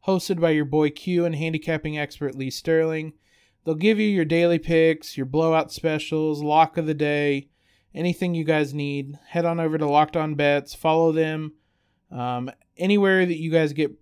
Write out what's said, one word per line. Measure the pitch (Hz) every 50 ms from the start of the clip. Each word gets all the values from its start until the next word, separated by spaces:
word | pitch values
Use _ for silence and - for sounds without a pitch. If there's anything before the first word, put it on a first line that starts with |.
| _
hosted | 190 190 180 - - 190 165
by | 170 165
your | 156 151 147
boy | 139 143 156 151 151
Q | 151 - - 185 180 170 170
and | 170 160
handicapping | 147 160 160 160 151 - 165 160 156 - 156 151
expert | 151 147 143 - - 147 139 123
Lee | 135 135 131
Sterling. | - - - 165 160 160 160 160 160 156 156 156 - _ _ _ _ _ _ _ _ _ _
They'll | 160 160
give | 156 175 214 220 208
you | 220
your | 208 202 185 160
daily | 151 165 170 170 170 170
picks, | 160 165 - 170 160 160 160 160 156 - - -
your | 139 135
blowout | 135 135 156 165 165 160 160 151 156
specials, | - - - 160 156 151 151 - 160 156 156 156 151 147
lock | 147 147 151 160 160 156 -
of | 170 160
the | 151 156
day, | 147 151 147 147 147 147 143 143 139 139 _ _ _ _ _ _ _ _ _ -
anything | - 165 180 170 - 190 180 170
you | 165 156
guys | 156 156 151 151 139 135
need. | 147 143 143 143 143 139 139 147 - _
Head | - - 170 170
on | 170 170 165
over | 165 156 156
to | 156 151
Locked | 147 143 147 151 151 -
On | 170 156 156 151
Bets. | 143 147 143 143 143 139 - -
Follow | - - 160 156 165 165 165
them, | 156 160 160 156 156 156 156 151 151 _ _ _ _ _ _ _ _ _ _ _
um, | 180 - 123 123 123 123 123 131 - _ _ _ _
anywhere | - 175 190 208 208 196 196 190 185 185
that | 180 170
you | 156 160 160
guys | 160 165 160 151
get | 143 143 151 139 - _